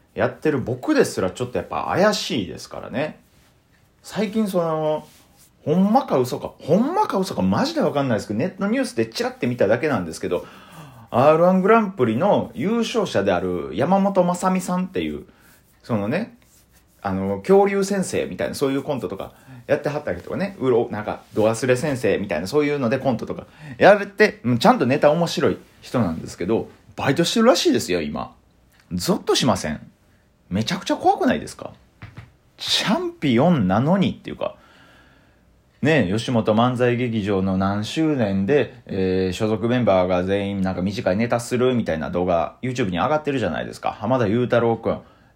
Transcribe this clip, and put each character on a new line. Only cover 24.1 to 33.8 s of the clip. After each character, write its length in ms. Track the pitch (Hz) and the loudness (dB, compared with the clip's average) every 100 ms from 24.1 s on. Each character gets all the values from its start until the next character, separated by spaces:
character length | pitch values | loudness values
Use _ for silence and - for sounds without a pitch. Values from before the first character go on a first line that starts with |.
| - 208 - | 2 2 2
う 80 | 117 | -2
ん、 60 | 123 | 4
ち 60 | |
ゃ 80 | 196 | 4
ん 60 | 247 | 4
と 80 | 123 | 2
ネ 120 | 123 | 4
タ 120 | 147 | 4
面 160 | 165 165 | 4 0
白 240 | 180 120 | 0 0
い 80 | 90 - _ | -2 -10 _
人 180 | - 127 | -4 -2
な 100 | 92 | -2
ん 100 | 80 | -4
で 60 | - | -10
す 120 | - | -6
け 80 | 87 | -2
ど、 240 | 110 - - _ - | -2 -4 -14 _ -6
バ 140 | 139 | -2
イ 40 | |
ト 80 | 139 | 0
し 120 | 170 | 0
て 60 | 233 | 4
る 60 | 226 | 4
ら 80 | |
し 120 | 349 359 | 4 2
い 80 | |
で 60 | 233 | 0
す 120 | - | 0
よ、 80 | 87 | -2
今。 340 | 76 65 - - _ _ _ _ - | -4 -6 -10 -16 _ _ _ _ -10
ゾ 240 | 180 180 233 | -4 -2 -2
ッ 60 | |
と 120 | - | 0
し 100 | 392 | 0
ま 140 | 127 95 | 2 0
せ 120 | 78 | -2
ん？ 200 | 76 - _ _ _ _ _ - | -8 -14 _ _ _ _ _ -6
め 160 | 175 | -4
ち 80 | - | -2
ゃ 60 | 185 | -4
く 80 | - | -4
ち 40 | |
ゃ 40 | 294 | 0
怖 220 | 349 403 | 2 2
く 80 | 285 | 2
な 80 | |
い 60 | - | 0
で 60 | - | -6
す 80 | |
か？ 200 | - - - _ _ - - - _ _ - | -14 -16 -18 _ _ -20 -20 -20 _ _ -10
チ 260 | - - - | -4 -2 0
ャ 120 | 302 | 0
ン 140 | 349 | -2
ピ 260 | - 147 117 | -2 2 4
オ 120 | 175 | 4
ン 180 | 151 92 | 4 2
な 120 | 104 | 2